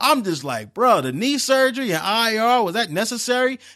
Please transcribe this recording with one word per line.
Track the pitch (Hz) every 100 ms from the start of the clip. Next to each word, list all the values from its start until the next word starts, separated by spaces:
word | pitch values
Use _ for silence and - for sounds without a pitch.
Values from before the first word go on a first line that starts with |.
I'm | 269 294
just | 190 151
like, | 135 117 104
"Bro, | - 247 190
the | 131
knee | 135 254 285
surgery | - 269 262 247 247
and | 160
I | 196 220 226 220
R, | 233 247
was | 196
that | 202 196
necessary?" | 160 220 240 - 247 254 262 -